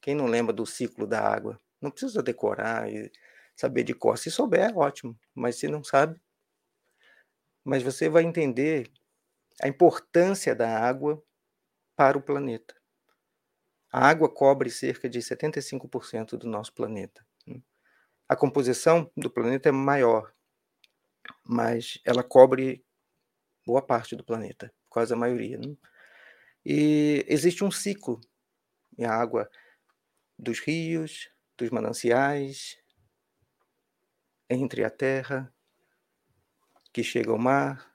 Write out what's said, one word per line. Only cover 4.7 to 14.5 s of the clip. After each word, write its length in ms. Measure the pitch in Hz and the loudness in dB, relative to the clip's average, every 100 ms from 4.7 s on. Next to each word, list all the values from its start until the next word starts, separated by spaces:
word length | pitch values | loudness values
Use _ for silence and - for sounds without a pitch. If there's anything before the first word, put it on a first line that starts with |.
| 202 | 0
ótimo. 400 | 143 - 123 117 _ | -2 -2 -16 -18 _
Mas 220 | - 120 120 | -6 -6 -4
se 140 | 147 | -6
não 140 | 151 | -6
sabe, 360 | 143 139 156 165 _ _ _ _ _ _ _ _ _ _ _ _ _ _ | 0 2 2 -2 _ _ _ _ _ _ _ _ _ _ _ _ _ _
mas 180 | 139 135 | -4 -2
você 280 | 127 135 160 | -2 -2 2
vai 140 | 160 | 4
entender 680 | 170 170 147 120 147 156 117 _ _ _ _ _ _ _ | 4 0 -2 0 0 -2 -6 _ _ _ _ _ _ _
a 80 | 135 | -6
importância 840 | 139 170 - - 170 180 196 - | 6 6 6 0 2 4 2 -2
da 240 | 113 117 110 | 0 0 2
água 460 | 117 135 147 151 _ _ _ _ _ _ _ - | 0 0 -4 -4 _ _ _ _ _ _ _ 4
para 220 | 139 139 | 4 4
o 40 | |
planeta. 540 | 135 143 139 113 - - _ _ _ _ _ _ _ _ _ _ _ | -2 -4 -4 -8 -12 -20 _ _ _ _ _ _ _ _ _ _ _
A 160 | 127 135 | 4 4
água 220 | 160 156 | 6 2
cobre 420 | - 139 | 4 4